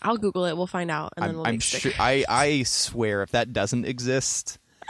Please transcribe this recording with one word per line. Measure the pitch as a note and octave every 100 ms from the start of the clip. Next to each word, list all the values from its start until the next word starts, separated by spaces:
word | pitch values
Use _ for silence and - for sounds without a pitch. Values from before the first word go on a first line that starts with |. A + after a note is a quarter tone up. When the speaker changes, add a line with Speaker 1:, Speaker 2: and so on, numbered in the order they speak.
Speaker 1:
I'll | - A#3
Google | G#3 F3+ F3+
it. | D#3+
We'll | F#3
find | F#3 E3+
out, | D3+ D#3 -
and |
then | -
Speaker 2:
I'm, | D#3+
Speaker 1:
we'll | A#2
Speaker 2:
I'm | A2+
Speaker 1:
make |
Speaker 2:
sure, | - B2+
Speaker 1:
stickers. | C3+ -
Speaker 2:
I, | A#2 C3+ -
I | A#2+ D3 D3
swear, | A#2+ - - A#2 A2 G2+
if | G2
that | A#2+ A#2
doesn't | A2+ G2+ B2
exist, | - B2+ B2 C3 - - - - _ _